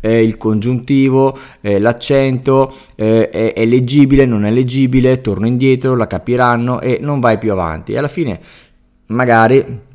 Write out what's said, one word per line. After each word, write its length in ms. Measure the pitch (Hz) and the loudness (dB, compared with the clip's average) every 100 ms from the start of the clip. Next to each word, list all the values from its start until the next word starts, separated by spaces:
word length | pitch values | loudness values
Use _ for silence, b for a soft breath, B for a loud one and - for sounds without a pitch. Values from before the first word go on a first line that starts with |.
eh, 200 | 113 113 | 0 2
il 140 | 113 110 | 2 0
congiuntivo, 1000 | 110 107 113 127 127 139 135 131 135 131 B B | -2 -2 -2 -4 0 0 2 2 0 -2 B B
eh, 180 | 104 101 | -2 0
l'accento, 880 | 110 117 - 139 135 127 131 135 131 B B - | 0 -2 -2 0 0 -2 0 0 0 B B -6
eh, 340 | 107 113 110 | 0 2 0
è, 240 | 90 110 | -2 -4
è 120 | - 113 | 0 0
leggibile, 600 | 123 123 143 135 139 131 | 2 2 2 4 4 2
non 180 | 110 | 0
è 80 | 104 | 0
leggibile, 720 | 120 127 131 131 131 127 131 | 0 0 0 0 2 2 0
torno 260 | 131 95 110 | -2 -2 -2
indietro, 480 | 123 131 127 131 127 | 0 0 0 0 -2
la 100 | 110 | -2
capiranno 760 | 92 - 123 123 120 120 127 | -6 -4 0 2 0 -2 -4
e 180 | 127 123 | -4 -4
non 200 | 131 143 | -4 -2
vai 160 | 120 107 | 0 0
più 120 | 110 | -2
avanti. 440 | 95 85 78 85 | -2 -4 -6 -8
E 40 | 110 | -6
alla 120 | 143 | -6
fine 320 | - 147 85 b b b _ _ _ _ | -6 -6 -8 b b b _ _ _ _
magari 800 | 113 123 113 113 135 - 120 - | -4 2 4 4 4 0 -12 -18